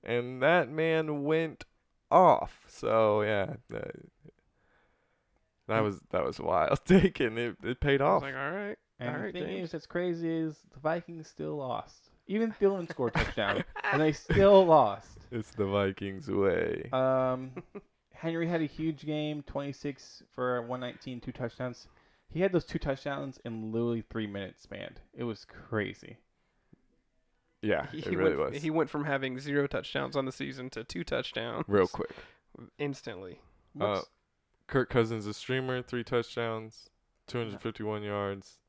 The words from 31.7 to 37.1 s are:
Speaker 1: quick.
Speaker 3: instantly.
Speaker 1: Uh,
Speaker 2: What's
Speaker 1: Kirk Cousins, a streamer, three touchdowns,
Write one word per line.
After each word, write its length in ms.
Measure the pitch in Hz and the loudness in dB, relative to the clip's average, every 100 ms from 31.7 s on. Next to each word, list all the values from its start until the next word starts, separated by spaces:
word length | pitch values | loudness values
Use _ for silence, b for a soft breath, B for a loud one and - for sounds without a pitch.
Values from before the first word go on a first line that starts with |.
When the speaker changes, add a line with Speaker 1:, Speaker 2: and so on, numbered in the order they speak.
| 101 92 | 4 4
Speaker 1:
quick. 220 | - - B B B _ - 123 - | 2 -8 B B B _ -20 -20 -6
Speaker 3:
instantly. 600 | 143 135 - 95 95 87 _ _ _ 147 | -6 -6 -10 -12 -12 -16 _ _ _ -4
Speaker 1:
Uh, 60 | 104 | 0
Speaker 2:
What's 200 | 98 - _ _ _ _ _ - | 0 -2 _ _ _ _ _ -2
Speaker 1:
Kirk 220 | 139 123 | 0 2
Cousins, 360 | 127 113 113 104 | 2 2 0 -6
a 80 | |
streamer, 480 | 104 - 127 131 127 | -8 -4 -4 -2 -4
three 220 | 123 123 | -4 -6
touchdowns, 840 | 117 123 117 - 117 113 110 - - _ _ | -2 -2 -2 -4 -4 -4 -8 -18 -20 _ _